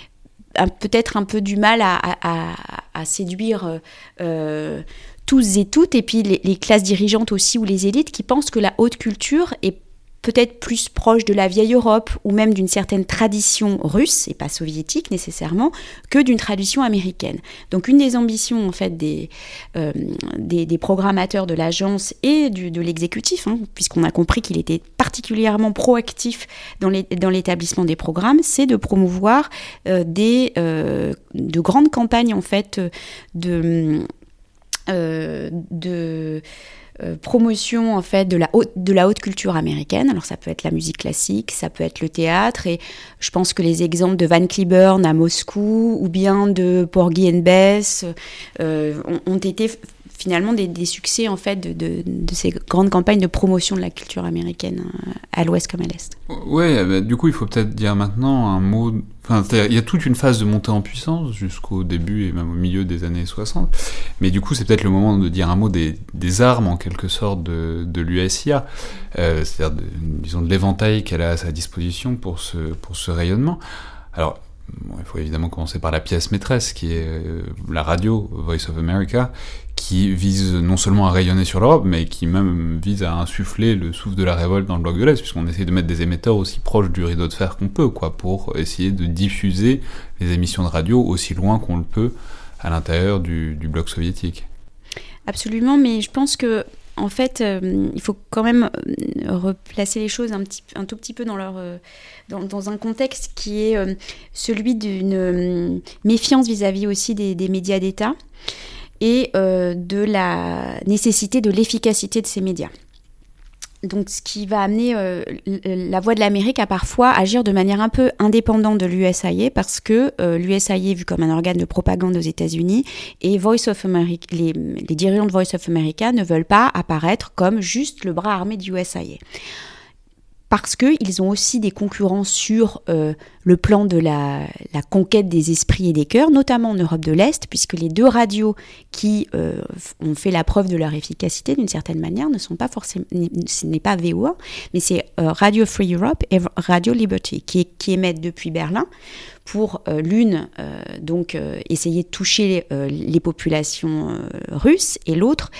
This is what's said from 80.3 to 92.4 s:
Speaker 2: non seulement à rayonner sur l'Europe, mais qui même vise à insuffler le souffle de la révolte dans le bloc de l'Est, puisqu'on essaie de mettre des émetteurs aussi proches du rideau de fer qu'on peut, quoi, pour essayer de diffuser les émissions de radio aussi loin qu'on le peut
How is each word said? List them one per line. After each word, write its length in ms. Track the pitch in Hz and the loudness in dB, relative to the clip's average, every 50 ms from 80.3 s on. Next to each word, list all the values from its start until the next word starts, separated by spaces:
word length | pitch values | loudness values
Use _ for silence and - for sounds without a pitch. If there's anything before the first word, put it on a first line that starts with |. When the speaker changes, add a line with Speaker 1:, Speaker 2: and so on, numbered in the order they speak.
| 95 98 95 92 92 | 2 2 2 2 2
Speaker 2:
non 220 | 87 85 87 92 | 2 2 2 2
seulement 320 | 90 - 98 95 104 98 92 | 2 2 2 4 4 4 4
à 20 | |
rayonner 340 | 87 92 92 92 92 95 92 | 4 4 4 4 4 2 2
sur 140 | - - 92 | 2 2 2
l'Europe, 240 | 107 131 165 147 104 | 6 6 6 6 4
mais 200 | 95 87 82 82 | 2 0 0 0
qui 240 | - - - 85 82 | -4 -4 -4 -2 0
même 500 | 90 98 98 92 87 87 82 82 82 80 85 | 2 2 2 2 0 0 -2 -2 -2 -2 -2
vise 200 | 101 104 95 95 | -2 -2 -2 -2
à 100 | 85 82 | -2 -2
insuffler 600 | 85 85 82 - - 98 - - - 110 117 110 | -2 -4 -4 -4 -4 -4 -4 -2 0 2 2 2
le 180 | 95 87 85 85 | 2 0 -4 -6
souffle 220 | - - 104 95 | -6 -6 -6 -2
de 80 | 98 95 | 0 0
la 140 | 90 85 | 2 2
révolte 320 | 85 85 87 95 98 95 98 | 0 0 2 0 0 0 0
dans 80 | 90 | -2
le 60 | 85 82 | -2 -2
bloc 140 | 85 87 | -2 0
de 80 | 87 120 | 2 4
l'Est, 160 | 147 147 135 | 4 4 2
puisqu'on 280 | - - - 82 82 85 | 0 -6 -6 -4 -4 -4
essaie 160 | 82 95 98 | -2 -2 -2
de 80 | 85 90 | 0 0
mettre 160 | 92 85 82 | 0 2 0
des 120 | 87 80 | 0 0
émetteurs 360 | 85 85 85 82 - 117 110 | 0 0 -2 0 0 0 2
aussi 240 | 101 92 - - - | 2 0 -2 -4 -4
proches 300 | - - - 107 101 90 | -2 0 2 2 2 2
du 120 | - 92 87 | 0 0 0
rideau 240 | 85 87 82 85 | -2 0 0 -2
de 60 | 82 - | -2 -2
fer 240 | - 98 92 - | -2 -4 -4 -4
qu'on 100 | - 98 | -4 -4
peut, 220 | 98 98 - 151 123 | -4 0 0 0 0
quoi, 280 | - - 85 80 - | 0 -2 -6 -6 -6
pour 400 | - - 90 95 95 - - - | -4 -4 -4 -2 -2 -4 -4 -4
essayer 360 | 78 80 - - - 90 98 98 | -4 -4 -4 -2 -2 -2 0 0
de 120 | 92 85 | 0 -2
diffuser 760 | 85 82 87 98 98 - - - 98 90 92 107 123 135 135 - - - - - - - - | -2 0 0 -2 -2 -2 -2 -2 0 0 2 2 2 2 2 -2 -6 -8 -10 -10 -12 -8 -4
les 120 | 92 87 87 | -2 0 0
émissions 300 | 87 87 87 - 98 90 | 0 0 -2 -2 -2 -2
de 60 | 82 | -2
radio 340 | 78 82 80 90 117 123 123 | 0 -2 0 2 2 2 4
aussi 320 | - 90 85 - - 82 | 2 0 -2 -4 -4 -4
loin 240 | 90 92 101 110 107 | -2 0 2 2 2
qu'on 180 | - - 87 | 0 -2 -2
le 60 | 87 82 | -2 -2
peut 300 | - - 107 113 127 - - - - - - | -2 -2 0 -2 -2 -2 -6 -12 -12 -14 -14